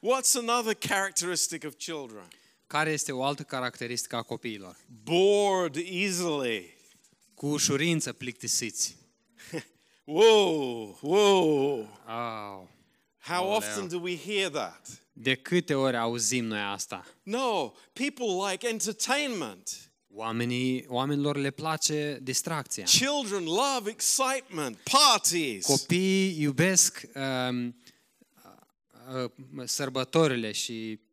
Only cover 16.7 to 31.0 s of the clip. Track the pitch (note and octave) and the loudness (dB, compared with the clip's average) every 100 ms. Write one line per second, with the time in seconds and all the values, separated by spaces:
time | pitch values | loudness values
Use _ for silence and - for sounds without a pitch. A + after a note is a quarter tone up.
16.7 | G2 - F#2 - - - A3+ C4 G3+ B2+ | -6 -8 -12 -14 -20 -8 -4 0 0 -2
17.7 | - _ - C#4 C#4+ A#3+ F3+ G3+ F#3+ A#3+ | -8 _ -6 -6 -2 -2 -2 -2 -2 -4
18.7 | A3 G3+ G#3 - C#4 D4 A3 C3 F2 - | -2 -4 -4 0 0 0 -4 -6 -8 -12
19.7 | - - _ _ G2+ A2+ A2+ A#2+ B2 B2+ | -14 -16 _ _ -8 -4 -2 -2 0 0
20.7 | B2+ - B2 C3+ D3 C#3+ C#3+ C#3 C#3 D#3 | -2 -4 -2 0 0 -2 -2 -4 -4 -6
21.7 | D#3+ - D3+ D3 C#3 C3 C3 - D#3+ - | -2 0 -2 -4 -6 -4 -4 -2 -6 -6
22.7 | - G2 - C4 D4 A3+ G3 E3 F3+ C#4 | -6 2 2 4 -2 -2 -4 -2 0 2
23.7 | C4 G#3 A3 - - C4 C4+ B3+ F3 C#3 | 0 -4 -2 0 2 0 -2 -4 -6 -6
24.7 | A2+ - C4+ D4 A3 - F3 D3 G#2 - | -6 2 6 6 6 4 2 0 -2 2
25.7 | C3+ - F3 F#3+ F#3+ F#3+ E3 D3 C3 F3 | 2 4 2 4 4 2 2 0 2 4
26.7 | F#3 - - - - C3+ C3 B2+ B2 A#2+ | 4 2 0 -14 -6 -4 0 0 -2 -4
27.7 | A#2+ - _ _ _ _ _ - - _ | -8 -20 _ _ _ _ _ -20 -20 _
28.7 | _ _ - A#2+ C3 B2+ - B2+ C#3 A#2+ | _ _ -20 -10 -6 -6 -8 -16 -12 -6
29.7 | - C#3 C3 B2+ E3 D#3+ B2 A2 G#2 - | -4 -2 -2 2 6 6 4 -2 -4 -6
30.7 | A#2 A2 A2 | -6 -8 -10